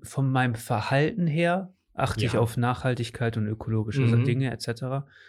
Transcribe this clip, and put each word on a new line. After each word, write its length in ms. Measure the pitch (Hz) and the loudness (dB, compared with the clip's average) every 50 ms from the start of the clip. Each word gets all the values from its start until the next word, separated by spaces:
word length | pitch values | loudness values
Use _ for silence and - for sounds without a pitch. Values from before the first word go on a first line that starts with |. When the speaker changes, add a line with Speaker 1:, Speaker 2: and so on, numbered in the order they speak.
| - | -8
Speaker 1:
von 280 | - - - 139 135 131 | -8 -4 -2 0 2 2
meinem 220 | 131 127 123 117 | 2 2 2 0
Verhalten 720 | 113 - - 131 110 107 - 139 139 147 - 233 226 175 | -4 -2 -2 -2 -2 0 0 2 2 2 2 0 0 0
her 480 | 165 143 165 170 170 175 185 190 - - _ _ _ - | 0 2 2 2 2 2 0 -2 -6 -14 _ _ _ -6
achte 320 | - 131 123 - 110 107 | -4 -2 -2 0 0 -2
ich 80 | 113 117 | 0 2
Speaker 2:
Ja. 80 | 113 | 2
Speaker 1:
auf 160 | 120 113 - | 2 2 2
Nachhaltigkeit 800 | 127 120 120 123 - - 131 123 123 120 - - - 120 117 113 | 0 0 0 0 0 0 -2 -2 -2 -4 -6 -4 -2 -2 -2 0
und 100 | 113 107 | 0 -2
ökologische 540 | 107 110 110 - - 113 110 107 107 101 139 | -2 -4 -4 -4 -2 0 0 0 0 0 2
Speaker 2:
Mhm. 240 | 131 117 117 117 123 | 4 4 4 4 4
Speaker 1:
Dinge 260 | 127 120 131 135 127 | 4 2 2 0 -2
et 120 | 117 - - | -2 -4 -4
cetera. 440 | - 117 - 131 127 131 139 139 - - - - | -6 -6 -4 -4 -4 -4 -4 -6 -6 -14 -20 -20